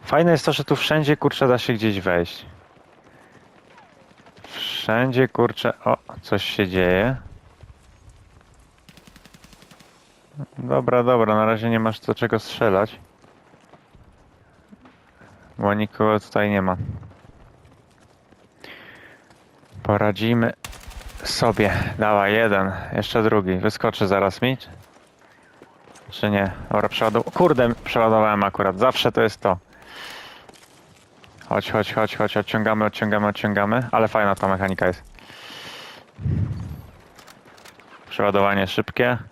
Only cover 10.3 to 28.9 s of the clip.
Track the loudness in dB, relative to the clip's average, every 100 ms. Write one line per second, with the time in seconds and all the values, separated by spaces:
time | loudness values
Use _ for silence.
10.3 | -18 -16 -12 -2 0 2 2 4 4 4
11.3 | 4 2 2 2 2 0 -2 -4 -2 0
12.3 | -2 -4 0 2 2 0 -4 -20 _ _
13.3 | _ _ _ _ -20 _ -20 -20 _ _
14.3 | _ _ _ _ -20 -20 _ _ _ -20
15.3 | -20 -20 -2 0 2 -2 0 2 2 0
16.3 | -2 2 2 0 -2 -6 -10 -14 -20 -20
17.3 | -20 -20 _ _ _ _ _ _ _ _
18.3 | -20 _ _ -20 -20 -20 -20 -20 -20 _
19.3 | -20 _ _ _ -10 0 2 2 0 0
20.3 | 2 0 -2 -16 -16 -18 -18 -18 -14 -10
21.3 | 0 0 2 2 0 -4 -2 2 2 4
22.3 | 4 4 2 0 -4 -6 -6 -2 0 2
23.3 | 2 2 0 -2 -2 -4 -2 0 2 2
24.3 | 0 -4 -4 -10 -20 -20 -20 _ _ _
25.3 | _ _ _ -20 _ -20 -20 -20 -6 -2
26.3 | 0 -2 -6 -4 -2 -2 0 0 0 -4
27.3 | 0 2 4 2 0 -4 0 4 4 4
28.3 | 2 0 0 -2 2 0